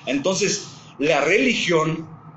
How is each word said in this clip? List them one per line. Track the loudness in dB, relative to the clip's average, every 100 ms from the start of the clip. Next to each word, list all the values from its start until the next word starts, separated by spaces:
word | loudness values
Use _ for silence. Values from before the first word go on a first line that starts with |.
| -4
Entonces, | -2 0 0 0 -2 -8 -18 -16 -4
la | 0 2
religión | 4 4 2 2 2 2 2 -2 -6 -16 -20